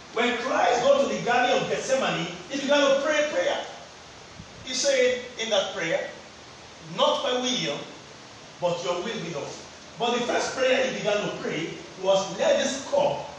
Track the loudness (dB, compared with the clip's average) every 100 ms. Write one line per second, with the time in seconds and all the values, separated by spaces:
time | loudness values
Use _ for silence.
0 | -8 -2 0 0 0 2 4 4 6 6
1 | 4 0 2 2 4 2 0 -2 0 0
2 | 2 -2 -4 -8 -8 -4 2 4 6 4
3 | 2 2 2 0 0 -2 -4 -12 -18 -20
4 | -20 -20 -20 -18 -18 -16 -10 -2 2 4
5 | 4 2 -4 -8 0 0 0 -2 -2 -2
6 | -2 -10 -18 -20 -20 -20 -20 -18 -8 0
7 | 2 2 0 0 0 -2 -2 -4 -8 -16
8 | -18 -20 -20 -20 -18 -4 -2 -2 -2 -4
9 | -4 -6 -6 -8 -8 -10 -16 -18 -14 -4
10 | 0 0 0 0 0 2 2 4 2 0
11 | 0 0 0 -4 -4 -4 -4 -8 -14 -4
12 | 2 2 2 2 4 4 2 -2 -2 2
13 | 2 0 -6